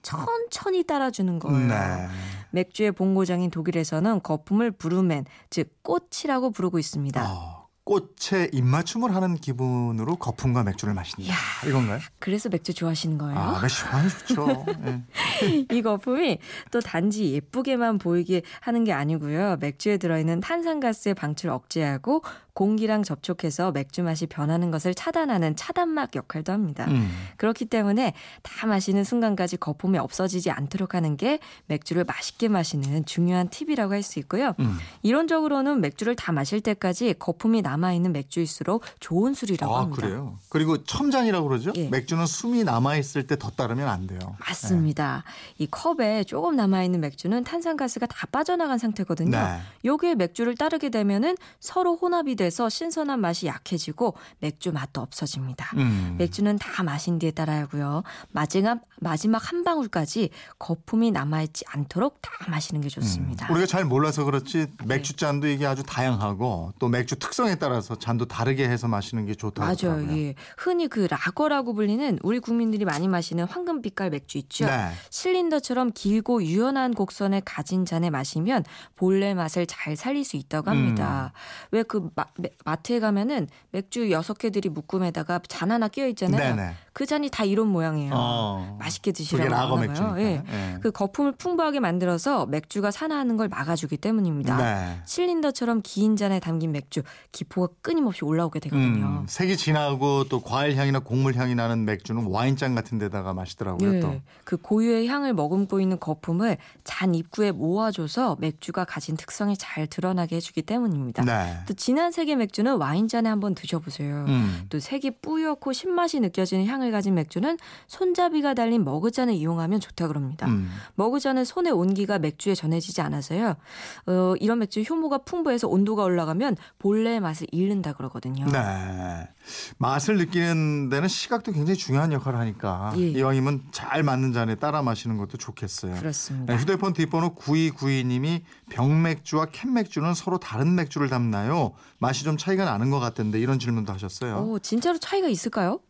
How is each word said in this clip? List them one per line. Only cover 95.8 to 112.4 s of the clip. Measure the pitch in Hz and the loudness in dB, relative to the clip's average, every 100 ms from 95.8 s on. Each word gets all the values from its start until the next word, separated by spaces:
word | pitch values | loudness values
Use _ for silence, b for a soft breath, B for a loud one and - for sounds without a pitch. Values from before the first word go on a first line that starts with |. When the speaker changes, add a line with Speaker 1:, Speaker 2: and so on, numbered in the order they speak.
Speaker 1:
긴 | - - 214 214 | -2 0 2 4
잔에 | 202 190 | 2 0
담긴 | 165 165 165 | 0 -2 0
맥주, | 147 139 - - B B | -2 -4 -6 -6 B B
기포가 | - - - 180 _ | -12 -6 -2 -2 _
끊임없이 | - 330 254 180 143 | -2 2 2 0 0
올라오게 | 160 165 156 | 2 0 -2
되거든요. | - 139 127 107 101 95 | -2 2 4 4 2 -2
Speaker 2:
음, | 95 | -4
색이 | - 185 190 | 0 0 2
진하고 | 156 151 147 135 143 139 135 | 2 2 2 2 4 4 2
또 | 127 | -2
과일 | - 123 147 135 | 0 2 2 4
향이나 | 139 135 | 4 2
곡물 | 131 123 135 127 | 2 2 4 2
향이 | 127 120 | 2 2
나는 | 117 113 107 | 2 2 0
맥주는 | 101 - 113 107 | -2 -2 -2 0
와인잔 | 101 127 139 139 120 | 2 2 2 2 0
같은 | 110 113 | 0 -2
데다가 | 104 98 92 | -2 -2 -4
마시더라고요, | 92 90 - 95 90 196 | -4 -6 -6 -4 0 2
Speaker 1:
네. | 190 | 2
Speaker 2:
또. | 160 135 - B | 0 -2 -10 B
Speaker 1:
그 | - 170 | -6 -6
고유의 | - 214 226 226 233 | 0 2 4 2 0
향을 | 285 277 | 0 0
머금고 | 202 147 185 196 196 | 0 0 0 0 2
있는 | 185 180 | 0 0
거품을 | - 156 - 170 226 160 B B | -4 -6 -2 0 0 0 B B
잔 | - - 185 165 | -12 -2 2 2
입구에 | 165 - 208 | -2 0 0
모아줘서 | 156 156 190 220 202 156 - 254 156 | 2 0 2 0 -2 -4 0 0 0
맥주가 | 156 151 - 180 | -4 -4 -8 -4
가진 | 180 - - 156 | -4 -6 -6 -6
특성이 | - - 208 196 | -6 -4 -2 -2
잘 | - - 156 | -4 -6 -6
드러나게 | - 185 185 170 170 | -2 -2 0 0 -4
해주기 | 165 - | -4 -6
때문입니다. | 160 233 233 147 127 117 | -2 0 0 0 -2 0
Speaker 2:
네. | 123 113 87 85 90 | 2 2 0 -4 -8
Speaker 1:
또 | 196 | -4
진한 | - 269 349 | 2 2 2
색의 | 339 311 | 0 0
맥주는 | 277 | 0